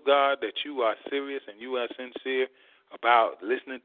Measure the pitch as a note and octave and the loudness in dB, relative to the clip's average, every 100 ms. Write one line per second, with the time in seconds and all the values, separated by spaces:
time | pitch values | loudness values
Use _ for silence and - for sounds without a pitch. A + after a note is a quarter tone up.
0 | C#3 C#3+ C#3 C3+ G#2+ - D3 C#3 A2+ G2+ | 2 4 4 0 -4 -6 -8 -2 0 -2
1 | - C#3 C#3 C#3 - G#2 B2 B2+ A#2 - | -4 -6 -4 -8 -10 -14 -6 -4 -6 -8
2 | B2+ - C3+ C3 C3 _ _ _ _ - | -14 -10 -4 -2 -2 _ _ _ _ -2
3 | A#2 A#2+ G#2 C2+ G2 B2+ C3+ B2+ | 4 6 4 0 -4 -4 -4 -12